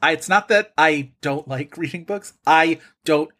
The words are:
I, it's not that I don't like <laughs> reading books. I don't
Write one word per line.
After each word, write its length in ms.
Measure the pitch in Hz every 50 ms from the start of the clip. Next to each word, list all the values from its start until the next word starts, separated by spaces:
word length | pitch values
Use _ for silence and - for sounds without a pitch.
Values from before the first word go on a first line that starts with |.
| -
I, 100 | 156 160
it's 160 | 156 - -
not 180 | 185 208 - -
that 240 | 220 208 214 - _ -
I 340 | 156 160 156 147 139 131 _ _ -
don't 260 | 147 139 143 156 127
like 280 | 135 131 147 143 -
<laughs> 20 | -
reading 260 | 170 139 - 175 165
books. 300 | - 202 202 196 - - _ _
I 320 | 139 156 160 160 165 160 160 - _ _ _ _
don't 260 | - 156 147 156 156 _